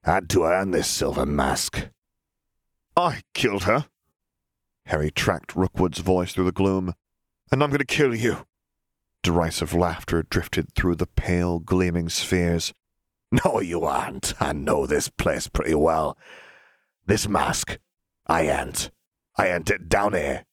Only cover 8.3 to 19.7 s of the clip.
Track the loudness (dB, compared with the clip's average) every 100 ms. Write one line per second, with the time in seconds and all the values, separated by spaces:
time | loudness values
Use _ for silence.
8.3 | -2 -10 _ _ _ _ _ _ _ 0
9.3 | 2 0 -2 -2 2 2 -2 -2 -2 0
10.3 | -2 -2 -4 -2 0 0 0 0 -2 0
11.3 | 0 2 -2 0 2 2 0 -2 -4 0
12.3 | 2 2 0 -2 -10 _ _ _ _ _
13.3 | 0 2 0 -2 -2 0 -2 -4 -6 -8
14.3 | -4 -4 -4 -2 0 0 -2 -2 -2 -2
15.3 | -2 -4 -4 0 2 2 2 -2 -6 -18
16.3 | -20 -20 -20 _ _ _ _ -2 -2 0
17.3 | 0 0 -2 -6 -10 _ _ _ _ -2
18.3 | 0 2 0 -4 -6 -8 _ _ _ _
19.3 | -2 0 0 -2